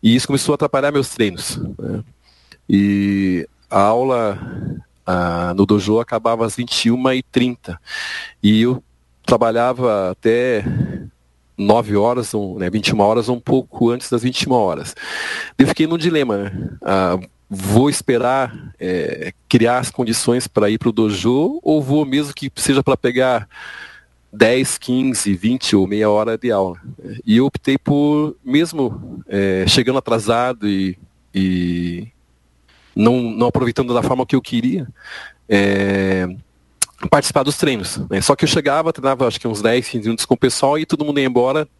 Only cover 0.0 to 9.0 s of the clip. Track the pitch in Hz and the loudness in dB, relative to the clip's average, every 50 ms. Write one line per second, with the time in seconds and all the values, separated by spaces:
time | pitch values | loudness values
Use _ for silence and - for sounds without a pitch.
0 | - 110 117 127 - - 143 131 - - 147 - 165 143 - 135 135 143 147 143 | 4 4 2 2 2 0 -2 0 2 0 0 0 0 0 0 0 0 2 0 0
1 | 131 123 - - 113 101 90 82 - - - - - - - - - - 98 104 | -2 -2 -2 -2 -2 -2 -2 -6 -10 -10 -8 -8 -8 -10 -10 -10 -8 -8 -8 -8
2 | 110 - _ _ _ _ _ _ _ _ - _ _ _ - 101 101 101 101 101 | -8 -12 _ _ _ _ _ _ _ _ -20 _ _ _ 2 2 4 2 2 0
3 | 101 101 98 98 98 92 92 87 71 - _ _ _ _ - 98 98 104 110 120 | 0 0 0 0 0 0 0 -2 -4 -8 _ _ _ _ 0 2 4 4 4 2
4 | 127 131 131 120 117 107 101 98 90 - - 92 - - 80 - - _ _ _ | 2 2 0 0 0 -2 -4 -4 -10 -12 -10 -10 -8 -8 -10 -10 -14 _ _ _
5 | _ - 92 90 87 87 85 85 87 87 87 95 98 95 104 104 92 101 107 113 | _ -4 -2 0 0 -2 -2 -2 -4 -4 2 2 2 4 4 2 2 2 0 0
6 | 117 - - 113 113 120 117 113 117 110 - - 123 120 - - - 117 117 123 | 0 -2 -4 -2 0 0 0 0 -2 -4 -2 -6 -6 -4 -4 0 2 2 2 2
7 | 127 131 131 131 127 _ - 123 120 127 123 - _ - 87 85 _ - - - | 2 0 0 0 -4 _ -2 0 0 0 -2 -6 _ -12 -12 -12 _ -14 -12 -10
8 | - - - - - - - _ - 104 107 110 113 123 127 131 _ _ _ _ | -10 -10 -10 -10 -12 -14 -16 _ 2 2 4 4 4 2 0 -2 _ _ _ _